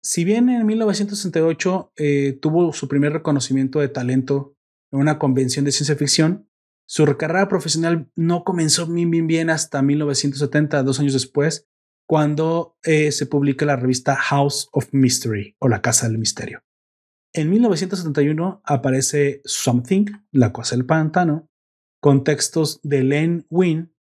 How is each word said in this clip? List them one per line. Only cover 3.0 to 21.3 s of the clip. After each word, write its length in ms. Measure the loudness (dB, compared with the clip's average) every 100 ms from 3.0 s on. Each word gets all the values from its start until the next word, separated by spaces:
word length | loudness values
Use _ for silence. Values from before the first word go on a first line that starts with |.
| 2
reconocimiento 640 | 0 0 -2 0 -2 0 0
de 80 | -2
talento 680 | -2 0 0 0 -2 -4 _ _ _ _
en 80 | 0
una 180 | 2 2
convención 480 | 2 2 0 0 -2
de 60 |
ciencia 240 | -2 -2 0
ficción, 520 | 0 2 2 0 _ _ _ _ _
su 160 | 2 2 2
carrera 300 | 0 0 2
profesional 640 | 0 -2 -2 0 -2 -4 -2
no 280 | 0 0
comenzó 420 | -2 -2 0 0 -2
bien, 240 | -2 0
bien, 180 | 0 0
bien 220 | 0 0
hasta 320 | -2 -2 -2
mil 160 | 0 2
novecientos 420 | 0 -2 -2 -2
setenta, 440 | -2 0 2 0
dos 160 | 0 0
años 140 | 0
después, 540 | 0 -2 0 0 -2 _ _ _ _ _
cuando, 680 | 0 2 0 -2 -2 -6 _
eh, 280 | 0 2 2
se 140 | -2 -2
publica 400 | 0 0 0 0
la 100 | 0
revista 400 | 0 -2 -2 -2
House 540 | 0 0 0 -2 -4
of 180 | -4 -2
Mystery, 640 | 2 2 2 -4 -6 -8 _
o 80 | -2
La 140 | 0
Casa 260 | 0 0 0
del 100 | -2
Misterio. 440 | -4 -6 -12 -14 _ _ _ _ _ _ _
En 160 | -4 0
mil 120 | 2
novecientos 380 | 2 2 -2 -4
setenta 220 | -4 0
y 80 | 0
uno 320 | 0 -4 -6
aparece 800 | -2 -2 0 0 0 0 -2 -2
Something, 640 | -8 -4 0 0 2 0 0 -4 _
La 220 | 2 2
Cosa 220 | 0 -4 -4
del 100 | 0
Pantano, 640 | 0 2 0 0